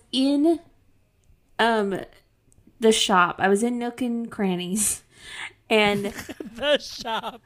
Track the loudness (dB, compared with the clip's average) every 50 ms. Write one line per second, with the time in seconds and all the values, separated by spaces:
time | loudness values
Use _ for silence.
0 | _ _ -2 0 0 2 2 4 4 2 2 0 -4 -12 _ _ _ _ _ _
1 | _ _ _ _ _ _ _ _ _ _ _ 0 0 2 2 0 0 -2 -4 -6
2 | -8 -12 -18 -20 _ _ _ _ _ _ _ _ _ -20 _ _ 4 4 4 4
3 | 2 4 4 4 4 4 2 2 4 4 4 4 2 -2 -2 -4 -4 -6 -6 -4
4 | -4 -4 -4 -4 -6 -8 -6 -2 -2 -2 -2 -2 -4 -4 -2 -2 -2 -2 -2 -4
5 | -10 _ _ -20 -20 -16 -14 -14 -14 -14 -16 _ _ 2 2 4 4 4 2 0
6 | -4 -6 -8 -10 -14 -14 -14 -14 -16 -16 -10 -6 0 0 0 0 -2 -8 -12 -10
7 | -8 -6 -6 -6 -6 -8 -12 -12 _